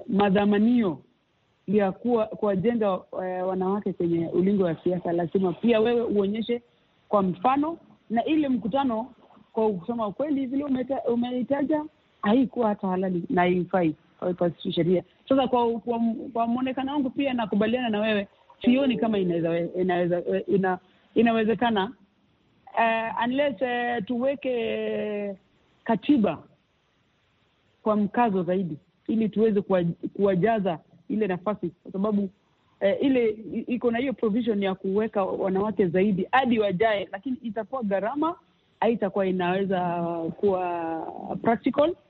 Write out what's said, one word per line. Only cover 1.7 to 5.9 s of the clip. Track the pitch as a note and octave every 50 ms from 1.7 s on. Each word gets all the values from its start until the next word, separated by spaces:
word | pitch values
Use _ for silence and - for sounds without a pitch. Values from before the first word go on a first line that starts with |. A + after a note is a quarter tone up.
| G3 G#3+ G3 F#3+
kuwa-, | F#3 - - A#3+ B3 A3+ G#3+ G#3+
kuwajenga, | - - A3 G#3 G3+ F#3 E3+ A#3 A#3+ A#3 G#3+ G3+ F#3 F3+ - - - - F#3
eh, | F#3 F#3 F#3 F#3 F#3
wanawake | F#3+ F#3 F#3 F#3 G3 G#3+ G#3 G3+ F3
kwenye | - F3+ E3+ E3+ E3 E3 D#3
ulingo | - F3 F3+ G3 G#3 G3 F#3+
wa | E3+ D#3 - -
siasa, | F3+ F3+ F3 - F3+
lazima | E3+ F3 F3 D#3+ - G3 F#3+ F3+ E3
pia | - - A#3 A#3 A3
wewe | A3 A#3+